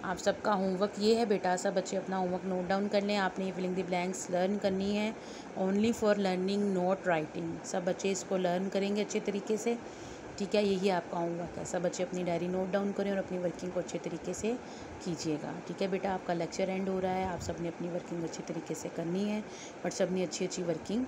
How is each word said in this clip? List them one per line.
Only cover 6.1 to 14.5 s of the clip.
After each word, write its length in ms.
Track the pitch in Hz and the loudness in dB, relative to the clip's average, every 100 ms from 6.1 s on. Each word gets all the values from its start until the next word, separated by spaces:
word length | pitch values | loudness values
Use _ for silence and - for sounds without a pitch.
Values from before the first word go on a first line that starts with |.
learning, 600 | 208 190 180 185 202 202 185 | 4 4 2 2 2 2 2
not 320 | 180 190 185 | 2 2 4
writing। 560 | 160 151 175 170 165 | 2 2 -4 -4 -6
सब 200 | - 190 | -4 -2
बच्चे 260 | 185 180 196 | 0 0 0
इसको 260 | 190 - 190 | 0 0 2
learn 320 | 180 175 196 | 2 2 0
करेंगे 320 | 196 202 208 | 0 0 0
अच्छे 200 | 208 214 | 0 0
तरीके 360 | 214 202 - 214 | 0 -2 0 0
से, 220 | 233 233 - - - - - - | 0 -2 -4 -12 -12 -12 -12 -6
ठीक 160 | 196 | 2
है, 120 | 208 208 | 4 4
यही 220 | 190 196 | 4 4
आपका 300 | 180 - 180 | 2 0 -2
homework 400 | 170 170 170 - | -2 -2 -6 -6
है। 60 | |
सब 180 | 165 185 | -4 0
बच्चे 200 | 175 - | 0 0
अपनी 220 | 180 180 | -2 -2
diary 240 | 175 170 175 | 0 0 0
note 220 | 185 185 | 0 0
down 220 | 196 202 | 0 0
करें 200 | 202 202 | 0 0
और 60 | 196 | 0
अपनी 200 | 190 180 | -2 -2
working 340 | 180 - 180 | -2 -2 -4
को 80 | 180 | -4
अच्छे 180 | 170 175 | -2 -4
तरीके 360 | 170 170 - | -6 -6 -6
से 240 | 180 214 | -2 -2